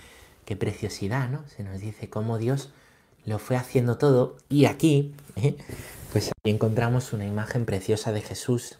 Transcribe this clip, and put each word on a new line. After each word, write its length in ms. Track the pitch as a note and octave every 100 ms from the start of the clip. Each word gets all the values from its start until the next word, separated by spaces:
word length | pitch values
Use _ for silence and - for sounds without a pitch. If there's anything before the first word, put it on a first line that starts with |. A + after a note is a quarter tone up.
| - - - _
Qué 120 | - G#2
preciosidad, 720 | G#2 - G#2+ - G2 C3 B2
¿no? 160 | D3 D3
Se 140 | -
nos 180 | G2 F#2+
dice 280 | G#2+ - G#2
cómo 300 | A2 A2 A2+
Dios 320 | A#2 C#3 - - _ _ _ _
lo 140 | - G#2+
fue 180 | - B2
haciendo 420 | A#2+ C3 A#2+ A2+
todo, 380 | D3 B2+ - - -
y 160 | C#3+
aquí, 500 | B2 - D#3+ C#3+ C#3+ - - -
¿eh? 200 | C#3 - - - - - -
Pues 160 | G#2+ -
aquí 220 | - A2
encontramos 640 | G#2+ A2+ A2+ A#2 B2 -
una 140 | G#2+ G2+
imagen 400 | G#2 G#2+ B2 A2+
preciosa 440 | G2 G#2 G#2+ A2+
de 120 | G#2+
Jesús 560 | - - - A#2+ - -